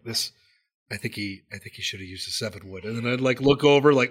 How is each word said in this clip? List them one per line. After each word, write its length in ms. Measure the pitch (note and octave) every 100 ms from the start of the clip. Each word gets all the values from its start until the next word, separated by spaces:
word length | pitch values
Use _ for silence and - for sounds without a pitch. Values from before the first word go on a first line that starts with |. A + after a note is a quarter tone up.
This, 280 | - A2+ - _ _ _ _ _ _
I 60 | G#2
think 180 | A#2+
he, 280 | A2 G2+ F#2+ _
I 60 | G2+
think 180 | -
he 60 | -
should 180 | G2 G2+
have 100 | F#2
used 180 | F#2 -
a 40 |
seven 380 | - A2+ G2 F#2+
wood. 140 | F#2+
And 140 | G#2+ A#2
then 140 | A#2+
I'd, 100 | B2+
like, 200 | C3 B2
look 220 | C3+ C#3
over, 300 | C#3+ C#3+ C#3
like 160 | C#3 B2